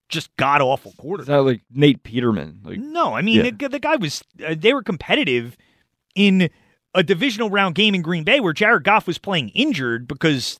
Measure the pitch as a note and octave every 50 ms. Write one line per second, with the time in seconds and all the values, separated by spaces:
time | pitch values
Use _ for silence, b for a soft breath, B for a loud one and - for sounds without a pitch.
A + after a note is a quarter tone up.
0 | _ _ - D#3+ - - _ - C3+ C3+ C#3+ D3 C3+ B2+ C3+ - - G2 - -
1 | - D3 G3 - B2+ C3+ D3 C#3+ C3+ C3+ B2 G#2+ - _ - C3+ D3 D3 C3 -
2 | _ - A2 B2+ B2 A#2+ G#2+ F2 C#2+ D#2 E2 G#2 - E2+ F#2+ - C4+ D4+ D#4 F4
3 | D#4+ G#3 G#2+ A#2+ F3 A3 A3+ G#3+ A3+ B3 A3 G3+ C#4+ C4+ C4 C#4 D4+ D4 D#4+ C#4
4 | F3+ D3 - - - _ _ - - D#3 E3 D#3+ D#3+ A3 C#4 C#4 G3+ - F#3+ -
5 | - - G3 C#4 - D3+ B2 A#2+ A#2 A#2+ - _ _ _ _ _ _ _ _ _
6 | _ _ _ F#3+ G3+ G3+ F#3+ F#3 F3+ D3+ - _ _ _ _ _ _ _ - F#3
7 | F3 D#3+ G3 E3 A#3+ C#4+ G#3 G#3+ A#3 G#3 F#3+ G3+ G3 F#3 D3 F#3 G#3+ G#3+ G3 F#3
8 | D#3+ D#3+ F3+ E3 D3+ F#3+ B3+ D4 A3+ E3+ D3+ - G#3 G#3+ A#3 F3+ C3 F#3 G#3 G#3
9 | - F3+ D#3+ - - G3 F#3+ E3 B2 G2+ - G#3 C4+ D#4 A#3 D3 C3 A#2+ A#2 A#2+
10 | B2 B2 D3 - - D#3+ D3 B2+ A2+ - - -